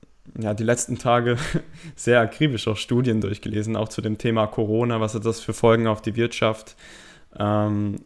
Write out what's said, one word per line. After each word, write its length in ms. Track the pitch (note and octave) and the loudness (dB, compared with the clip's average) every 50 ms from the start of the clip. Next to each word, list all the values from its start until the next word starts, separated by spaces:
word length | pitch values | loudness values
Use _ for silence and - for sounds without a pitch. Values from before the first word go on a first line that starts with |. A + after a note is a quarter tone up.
| - _ _ - - - - - | -20 _ _ -20 -20 -16 -10 -6
ja, 140 | A2 G#2 G#2+ | -4 -4 -2
die 100 | A2 A2+ | 0 2
letzten 340 | A2+ A#2+ B2 - - B2 - | 2 2 0 0 -4 -6 -2
Tage 380 | - B2 A#2+ A#2+ A#2 A#2+ A#2+ A#2+ D3+ - - D#3+ - | 2 2 2 4 4 2 0 0 -2 -2 -2 -2 -4
<laughs> 280 | - - - - D#3+ - | -6 -16 -18 -18 -18 -16
sehr 260 | - - A#2+ A#2+ A#2+ | -4 2 4 6 6
akribisch 460 | A2+ A2 - - D#3 D3 B2 G#2+ - | 4 2 2 0 0 0 0 0 -2
auch 100 | A2 G#2+ | -2 -2
Studien 440 | - - - B2 A#2+ B2+ B2 A2 A2 | -4 -2 0 0 2 2 2 2 2
durchgelesen, 540 | G2+ G2+ G#2 - - - - G#2 G#2 A2 A2 | 0 -2 -4 -6 -6 -4 -4 -2 -2 -2 -2
auch 120 | G#2 A2 - | -2 -4 -4
zu 120 | - - | -4 -6
dem 160 | A2+ G#2+ G#2+ | -4 -4 -4
Thema 300 | - - A#2 A2+ A2 G#2 | -2 -2 0 2 2 0
Corona, 540 | G#2+ - A#2+ A2 G#2 G#2+ A2+ A#2+ A#2+ A#2 A2 | 0 0 -2 0 0 2 2 2 0 0 0
was 140 | A2 G#2 A#2 | -2 -2 -2
hat 100 | G#2+ G#2+ | -2 -2
das 160 | A2+ A2 - | -2 -2 -2
für 120 | - - A2 | -6 -8 -2
Folgen 340 | - - A2+ A2+ A2+ A2+ | 4 6 6 6 6 4
auf 140 | A2+ G#2+ - | 0 0 0
die 140 | - A2 G#2+ | -4 -4 -2
Wirtschaft? 580 | A#2 A#2 A#2+ - - A#2 A2 A2 - - - - - - - - - - - - - - - - - | 0 -2 -2 0 0 0 0 0 -2 -10 -20 -20 -20 -20 -20 -20 -20 -20 -20 -20 -20 -20 -18 -6 -2
Ähm, 580 | G#2 G#2 G#2 G#2 G#2 G#2+ G#2 G#2 G#2 G2+ G2+ - - | 0 0 2 2 2 0 0 0 -2 -2 -4 -6 -12